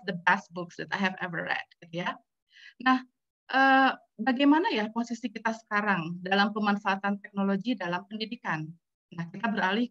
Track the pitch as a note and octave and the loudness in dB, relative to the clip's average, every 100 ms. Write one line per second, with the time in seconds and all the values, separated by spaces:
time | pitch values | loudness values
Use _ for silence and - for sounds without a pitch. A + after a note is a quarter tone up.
0 | F#3 F3 F3+ F#3+ - F3 E3+ - D#3+ - | -4 -2 0 0 -2 -10 -10 -12 -8 -2
1 | F#3+ F#3+ F3+ E3 F3+ - - _ E3+ E3 | -2 -4 -8 -6 -4 -6 -8 _ -12 -8
2 | G#3 - _ _ _ - - - B3+ C4 | -6 -8 _ _ _ -20 -20 -2 2 2
3 | - _ _ _ - C4 C4+ C4+ C4 - | 0 _ _ _ -2 4 6 6 4 2
4 | _ - A#3+ B3 C#4+ D4+ G#4+ B3 A3 A3+ | _ -4 0 4 6 6 4 0 -2 -4
5 | A#3+ A#3 B3+ A3+ A3+ A3 - G#3 G#3 F3+ | -6 -6 -8 -6 -6 -6 -4 0 0 0
6 | D#3+ F3+ F3+ G3 G#3 G#3+ G#3 G3+ G3+ G3 | -2 -6 0 2 2 0 0 0 0 -2
7 | G3+ G3+ - G3+ G3 G3 A#3 B3+ F3 F3+ | -2 -4 -6 -2 0 0 -2 -4 -4 -6
8 | G3+ G#3+ A3 A#3+ G3 D#3+ D#3 E3+ _ _ | -6 -10 -8 -8 -6 -6 -6 -12 _ _
9 | _ E3+ E3+ G3 A3 G3 F#3 G#3 A#3+ | _ -12 -10 -6 -4 -2 0 0 -2